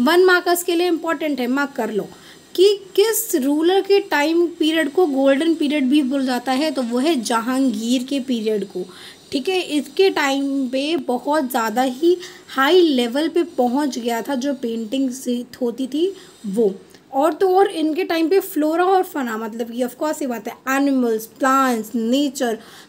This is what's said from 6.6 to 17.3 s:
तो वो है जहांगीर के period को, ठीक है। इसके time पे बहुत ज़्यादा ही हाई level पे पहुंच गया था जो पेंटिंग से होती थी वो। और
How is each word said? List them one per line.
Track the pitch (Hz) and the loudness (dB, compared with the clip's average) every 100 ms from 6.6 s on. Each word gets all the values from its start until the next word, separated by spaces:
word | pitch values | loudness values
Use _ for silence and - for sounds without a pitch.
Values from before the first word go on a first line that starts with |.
| 311 | 0
तो | 269 | -2
वो | 233 240 | -2 0
है | 302 285 | 0 0
जहांगीर | 208 226 226 262 262 208 233 254 | 0 -2 -2 0 0 0 0 -2
के | 247 277 | -2 -4
period | 254 233 214 214 | -2 -2 -2 -2
को, | 190 180 180 - - - - | -4 -8 -10 -14 -20 -20 -8
ठीक | 277 381 | -6 -2
है। | 370 | -2
इसके | - 294 - - 381 | -2 -4 -2 2 2
time | 330 285 277 277 277 254 | 2 0 0 -2 -2 -2
पे | 262 294 339 | -2 -2 -2
बहुत | 247 247 285 302 254 | -2 -4 0 0 0
ज़्यादा | 247 226 226 | -2 -2 0
ही | 269 254 339 359 - - - | -2 0 2 2 -2 -20 -8
हाई | 269 277 370 | 0 4 6
level | 330 254 240 269 320 | 6 4 0 0 0
पे | 349 | 0
पहुंच | 339 - 247 262 294 247 | -2 0 0 0 -2 -2
गया | 233 226 | -4 -4
था | 247 | -4
जो | 269 285 | -4 -2
पेंटिंग | 277 233 226 220 269 262 | -4 -4 -6 -4 -2 -2
से | 240 254 240 240 - | -4 -4 -4 -6 -6
होती | 240 240 254 | -4 -4 -4
थी | 294 381 370 - - 208 | -2 -2 -4 -18 -12 -6
वो। | 202 202 196 - - - | 0 0 0 -16 -20 -6
और | 269 320 | 0 0